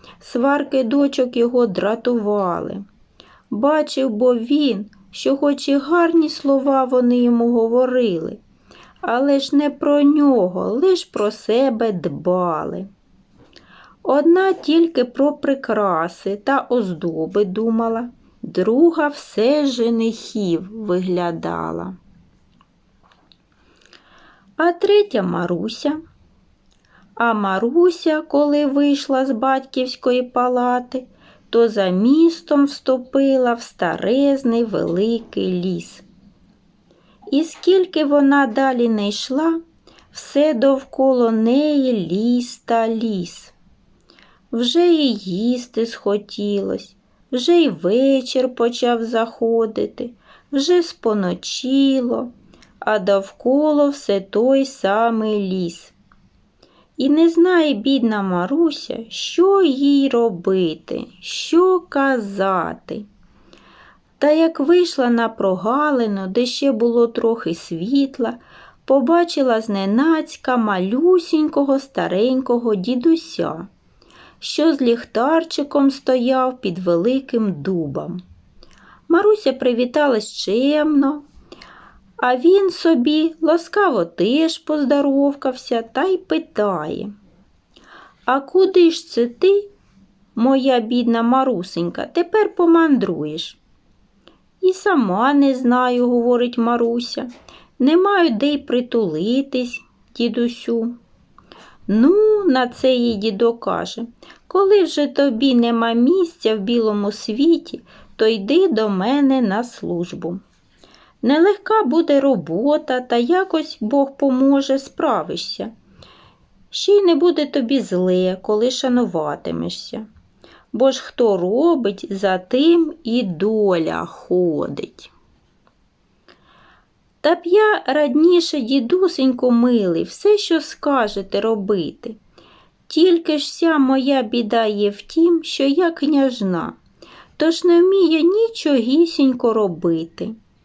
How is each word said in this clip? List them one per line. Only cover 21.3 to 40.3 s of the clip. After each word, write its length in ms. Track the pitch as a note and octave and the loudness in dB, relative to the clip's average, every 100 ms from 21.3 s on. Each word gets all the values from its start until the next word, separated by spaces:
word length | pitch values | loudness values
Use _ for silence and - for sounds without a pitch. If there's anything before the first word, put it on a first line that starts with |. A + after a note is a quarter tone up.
| E3 E3 E3+ E3 E3+ F#3 F#3 _ _ _ _ _ _ _ _ _ _ _ _ _ _ _ _ _ _ _ - _ _ - _ _ - | -6 -6 -6 -6 -8 -10 -14 _ _ _ _ _ _ _ _ _ _ _ _ _ _ _ _ _ _ _ -20 _ _ -20 _ _ -2
А 140 | E4+ | -2
третя 520 | E4+ G4+ G#4 G4+ A3 | 0 2 4 2 -2
Маруся. 720 | F3+ F3 F3 E3+ G#3+ - D4 D#4 E4 _ _ _ _ _ _ _ _ _ _ - | -2 -4 -4 -4 -6 -6 -4 -4 -10 _ _ _ _ _ _ _ _ _ _ -2
А 180 | A#3 | 0
Маруся, 880 | G#3+ G3 F#3+ A#3 E4 F4+ E4+ D#4+ D#4 | 0 -2 -2 0 2 2 2 -2 -2
коли 440 | D#4 C#4+ D4 D4 C#4+ | -2 0 2 2 0
вийшла 600 | C#4+ C#4+ C#4 - C4+ C4+ | 2 0 0 -2 -2 -2
з 60 | |
батьківської 920 | A3 C4 C4+ C4 C4 B3+ - B3+ B3 | -2 0 -2 -4 -6 -6 -4 -2 0
палати, 840 | B3 B3 B3 B3 B3 B3 B3 B3+ B3+ _ - _ - | -2 -2 0 0 0 -2 -4 -12 -12 _ -20 _ -2
то 200 | A#3 A#3 | 2 2
за 200 | G#3 F#3+ | 2 0
містом 760 | F#3 A#3 D#4 E4 - - C#4+ C#4 | 2 2 4 4 2 -2 2 2
вступила 880 | - - B3+ B3 C#4 C#4 C4 B3 | -2 -2 -2 0 0 2 2 0
в 80 | A#3 | -2
старезний 1040 | - - F3 - G3 C4 C#4+ C4+ B3+ A#3 | -6 -4 -4 -2 -2 2 2 0 0 0
великий 880 | A3+ E3+ E3+ F3 A3+ A3+ - G3+ F#3 | -2 -2 -2 -2 -2 -2 -6 -6 -4
ліс. 520 | F3+ F#3 E3+ - - - _ - _ _ _ _ _ _ _ _ _ - | -4 -4 -6 -10 -20 -20 _ -20 _ _ _ _ _ _ _ _ _ -4
І 120 | C#4 | -2
скільки 640 | E4 - F4 F#4+ F4+ D#4 C#4+ | -2 -4 2 2 2 -2 2
вона 420 | C#4+ C#4 C#4+ C4 | 4 4 4 2
далі 420 | G#3+ C4+ B3 A#3 | 0 0 2 0
не 180 | G#3+ G#3 | 0 -4
йшла, 520 | G#3 - C4+ E4 E4 - _ _ - _ | -6 -6 -2 -2 -2 -8 _ _ -20 _
все 420 | - - | -20 -4